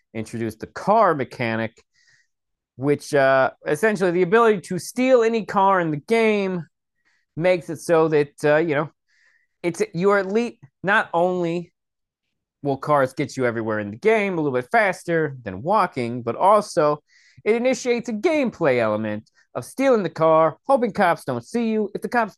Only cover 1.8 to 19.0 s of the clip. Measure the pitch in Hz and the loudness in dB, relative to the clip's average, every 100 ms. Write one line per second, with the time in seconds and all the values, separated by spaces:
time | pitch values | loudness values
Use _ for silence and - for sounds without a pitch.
1.8 | _ _ _ _ _ _ _ _ _ - | _ _ _ _ _ _ _ _ _ -6
2.8 | 139 147 - 147 135 135 131 - 160 147 | -2 -2 0 2 4 4 2 -2 -6 0
3.8 | 220 208 180 175 180 220 226 208 - 180 | 0 0 0 0 2 4 4 0 -4 -10
4.8 | - - 254 254 226 226 196 214 196 190 | -8 -2 2 4 4 -2 -4 0 2 2
5.8 | 165 147 - 226 220 208 190 180 151 _ | 0 -4 -2 0 2 0 -2 -4 -8 _
6.8 | _ _ _ _ _ - 175 185 - 151 | _ _ _ _ _ -2 0 0 -2 -10
7.8 | - 165 160 156 147 - 147 151 170 143 | 0 2 4 2 0 -2 2 2 2 -2
8.8 | 156 _ _ _ _ _ _ _ 170 170 | -4 _ _ _ _ _ _ _ -6 -4
9.8 | 208 165 196 202 190 208 233 - - _ | -6 -2 2 2 0 -2 -2 -8 -20 _
10.8 | 175 214 - 165 180 180 170 170 170 _ | -2 0 0 0 0 0 -2 -4 -8 _
11.8 | _ _ _ _ _ _ _ _ 143 135 | _ _ _ _ _ _ _ _ -6 -4
12.8 | 156 147 131 - 143 - 123 113 110 107 | 0 2 2 -2 -8 -2 -2 -2 -4 -4
13.8 | 104 107 214 220 202 175 147 123 123 233 | -4 -2 0 2 0 -2 -2 -2 -2 0
14.8 | 208 175 - 165 151 135 113 92 143 214 | 0 -2 -4 -2 -2 -6 -12 -10 -2 0
15.8 | 180 - 117 123 117 117 180 208 208 - | 0 -2 -6 -6 -6 0 4 4 2 0
16.8 | 151 147 _ _ _ _ 202 233 247 254 | 0 0 _ _ _ _ -2 0 0 -2
17.8 | 254 240 - 214 339 311 247 - 160 127 | -2 -4 -4 -2 0 0 -2 0 0 2
18.8 | 110 107 | 2 0